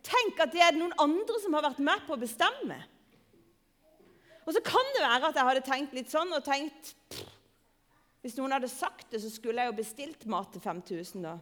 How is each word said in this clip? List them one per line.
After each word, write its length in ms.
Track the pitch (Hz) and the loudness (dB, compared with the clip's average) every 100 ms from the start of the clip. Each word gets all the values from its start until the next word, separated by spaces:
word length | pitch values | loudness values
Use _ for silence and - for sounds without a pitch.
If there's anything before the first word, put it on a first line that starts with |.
| - | 2
Tenk 320 | 480 440 - | 2 2 2
at 140 | 302 349 | 0 6
det 60 | |
er 140 | 339 311 | 6 6
noen 180 | 349 - | -2 2
andre 360 | 294 339 440 453 | 2 2 0 -2
som 120 | 403 302 | 0 0
har 100 | 294 | 0
vært 160 | 254 | 0
med 220 | 285 403 - | 0 0 -2
på 80 | 277 | -6
å 60 | |
bestemme.» 580 | 233 - 370 539 311 139 - _ _ _ _ _ _ _ _ _ _ _ - - _ - | -6 2 0 2 -8 -8 -14 _ _ _ _ _ _ _ _ _ _ _ -20 -20 _ -12
Og 120 | - 370 | -2 0
så 40 | |
kan 260 | - 381 539 523 | 4 2 4 2
det 80 | |
være 260 | 277 247 311 | 4 4 2
at 80 | 302 | 4
jeg 80 | 254 | 4
hadde 180 | 262 262 | 4 2
tenkt 260 | 262 285 254 | -2 -2 -6
litt 140 | 247 | -2
sånn, 200 | 311 359 311 | -2 0 -2
og 80 | 285 | 0
tenkt, 460 | 277 302 - - - _ | -2 -2 -10 -20 -20 _
«Pff, 180 | - - - _ _ _ _ _ _ _ _ | -14 -14 -20 _ _ _ _ _ _ _ _
hvis 160 | 247 247 | -10 -6
noen 160 | 262 269 | -2 0
hadde 160 | 247 | -2
sagt 380 | - 359 - - | -4 -6 -6 -10
det, 80 | 220 | -8
så 60 | 220 | -8
skulle 280 | 220 233 233 | -6 -4 -2
jeg 120 | 247 | -2
jo 60 | 214 | -2
bestilt 480 | 214 - 285 311 220 | -6 -8 -12 -10 -4
mat 240 | 190 196 185 | -4 -4 -8
til 80 | |
fem 160 | 190 175 | -6 -8
tusen 440 | 175 175 180 196 165 | -8 -8 -8 -10 -10
da.» 100 | 170 | -10